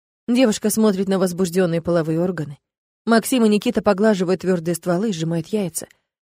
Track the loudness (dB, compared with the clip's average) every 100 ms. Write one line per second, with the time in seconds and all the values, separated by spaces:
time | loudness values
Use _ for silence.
0 | _ _ -2 2 2 2 -2 2 2 2
1 | 0 0 0 -2 -2 0 0 0 0 0
2 | 0 0 -2 -4 -8 -12 _ _ _ _
3 | 0 0 2 2 4 2 0 -2 0 2
4 | 2 2 0 -2 0 -2 -2 -4 -2 -2
5 | -2 -4 -4 -4 -4 -4 -4 -8 -14 _
6 | _ _ _